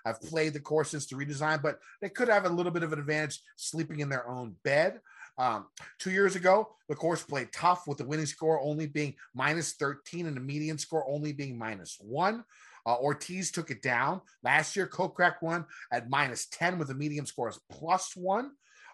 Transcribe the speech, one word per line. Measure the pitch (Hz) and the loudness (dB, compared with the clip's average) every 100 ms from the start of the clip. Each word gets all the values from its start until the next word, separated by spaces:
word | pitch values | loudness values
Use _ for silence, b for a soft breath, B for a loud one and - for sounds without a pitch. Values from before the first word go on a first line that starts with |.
| 113 | -6
have | 113 | -4
played | - 160 156 | -4 0 0
the | 143 | 0
course | - 156 151 | 0 2 2
since | 151 - | -2 -6
the | 127 | -6
redesign, | 147 139 156 156 | -6 -2 0 2
but | 151 - B B | 0 -4 B B
they | 196 | -8
could | - 233 | 0 4
have | 202 185 | 6 4
a | |
little | 175 180 | 2 2
bit | 170 | 0
of | 160 | -2
an | 151 | -2
advantage | 147 151 151 - b - | 0 0 -2 -6 b -12
sleeping | - 160 151 147 | -6 -4 -4 -4
in | 143 | -2
their | 131 120 | -2 -4
own | 127 120 87 | -6 -8 -4
bed. | 139 143 185 - B B B - | 2 4 4 0 B B B 0
Um, | 127 107 - - B B | 0 0 -6 -16 B B
two | 185 | -2
years | 190 196 185 | 4 4 6
ago, | 185 202 214 b - | 6 6 4 b -8
the | |
course | 143 165 165 | -2 0 0
played | - 143 120 | -2 -4 -4
tough, | - 170 180 147 | 2 4 4 0
with | 143 | -6
the | 127 | -2
winning | 156 147 | -2 -2
score | - 160 156 | 0 2 2
only | 143 151 151 | 0 -2 -2
being | 147 147 - B | -2 -2 -6 B
minus | 123 139 165 147 | 0 2 2 -2
thirteen | - 143 143 - 170 170 | -2 -2 -4 -10 -6 -6
and | 131 | -6
the | |
median | 131 147 156 151 | -4 -4 -4 -4
score | - 160 135 | -2 -2 -2
only | 147 151 | -2 -4
being | 139 139 117 | -6 -8 -6
minus | 113 98 82 - | -6 -8 -12 -16
one. | 101 139 190 233 - B B B 117 | -8 0 0 0 -8 B B B 0
Uh, | 120 | 2
Ortiz | 143 143 - 185 175 | 2 -2 -4 -6 -4
took | 175 156 | -4 -6
it | 120 | -4
down. | 127 120 139 190 b b | 0 2 2 -2 b b
Last | 123 147 151 | 2 4 2
year, | 196 175 | -2 -2
Kokrak | - 180 - 175 - | -2 -2 4 2 2
won | 160 170 156 B B | -2 -2 -4 B B
at | 123 117 | -4 0
minus | 139 135 117 - | 2 2 -2 -8
ten | - 175 180 | -2 0 0
with | 139 | -4
a | |
median | 135 151 147 131 | -2 -4 -4 -6
score | - 117 | -4 -4
as | - - | -6 -16
plus | - 160 180 - 185 | -10 0 0 0 -4
one. | 180 208 277 - B B B | 0 0 -2 -12 B B B